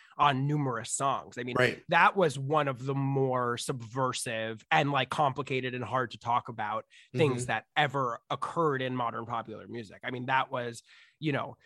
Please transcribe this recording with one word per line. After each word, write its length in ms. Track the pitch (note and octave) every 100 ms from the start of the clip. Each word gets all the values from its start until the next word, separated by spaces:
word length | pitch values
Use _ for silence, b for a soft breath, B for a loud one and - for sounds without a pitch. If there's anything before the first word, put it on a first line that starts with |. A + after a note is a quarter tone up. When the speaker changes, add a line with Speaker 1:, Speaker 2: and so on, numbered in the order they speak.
| b -
Speaker 1:
on 300 | C#3+ C3 C#3
numerous 460 | D3+ C3+ A2+ -
songs. 480 | - C#3 A#2 D#2+ B2
I 40 |
mean, 140 | B2 B2
Speaker 2:
Right. 260 | B2 - -
Speaker 1:
that 260 | E3+ F#3+ G3
was 220 | E3+ C#3
one 300 | C3+ D3+ C#3+
of 180 | A#2+ C3
the 80 |
more 640 | C#3 C#3 C#3 C3+ B2+ B2 A#2+
subversive 1040 | - C3+ A2+ B2+ B2+ B2 - A2+ A2+ A2 -
and, 220 | D#3+ C#3+
like, 180 | C#3+ C3
complicated 640 | - C#3+ C3 C3 C3 B2+
and 100 | B2
hard 280 | G#2 C3 A#2+
to 80 | A2
talk 300 | A#2 A#2+ -
about 360 | A2+ G#2 A2 - b b B2+
things 260 | D3+ B2
Speaker 2:
Mm-hmm. 60 | A#2+
Speaker 1:
that 180 | A2+ - -
ever 440 | D3 C3+ B2+ A#2 -
occurred 540 | C#3 - E3+ D#3 C3
in 120 | C3 B2+
modern 300 | A#2 A#2 A2+
popular 420 | A#2+ G#2+ G#2 G2
music. 340 | A#2 G#2 -
I 80 | B2
mean, 160 | B2+ B2
that 240 | C3 C3
was, 320 | C3 A#2+ A#2 b b b b
you 120 | D#3
know, 260 | C3 A2+ -